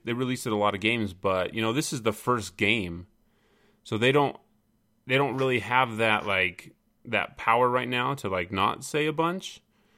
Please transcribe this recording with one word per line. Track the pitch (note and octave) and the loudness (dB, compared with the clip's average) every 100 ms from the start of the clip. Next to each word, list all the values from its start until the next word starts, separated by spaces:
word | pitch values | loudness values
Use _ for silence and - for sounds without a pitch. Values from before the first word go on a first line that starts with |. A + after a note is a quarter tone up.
they | - | -6
release | A#2+ B2+ B2 B2 | -2 -2 -2 -2
it | |
a | G#2+ | 2
lot | G#2 | 2
of | G2 | 2
games, | G#2+ A#2 G2+ | 0 0 -2
but, | F2+ G2 F#2 F2+ | -2 0 0 -2
you | A2 | -2
know, | A2 | 0
this | C3 D3 | 0 -2
is | B2+ | -2
the | A2 | -2
first | G#2 - A#2+ G2 - | -2 -2 -2 -4 -2
game, | G#2 A2+ F2 F2 F#2 _ _ _ _ _ _ _ | 0 0 -2 -8 -14 _ _ _ _ _ _ _
so | - A2 | -8 0
they | B2 | 2
don't, | D3 C#3 - _ _ _ _ _ _ - | 4 2 -2 _ _ _ _ _ _ -2
they | C3+ | 0
don't | C#3 C3 | 2 0
really | C3 A#2+ | 0 0
have | A#2 B2 B2+ A2 | 2 2 2 2
that, | A2+ G#2 G2+ | 2 2 2
like, | F#2+ F#2 F2 - - _ _ A#2 | 0 0 -2 -16 -20 _ _ -4
that | G#2+ - - | -2 -2 -2
power | A#2 A#2 B2 | 2 4 4
right | B2 B2 | 2 0
now | B2 C3 C#3 | -2 -2 -2
to, | G2+ | -2
like, | F#2 F2+ | -4 -2
not | F#2+ G#2 - | 0 0 0
say | B2+ D3+ D3+ | -4 -2 0
a | |
bunch. | D3+ E3 F#3 - - _ _ _ | 0 0 -2 -8 -16 _ _ _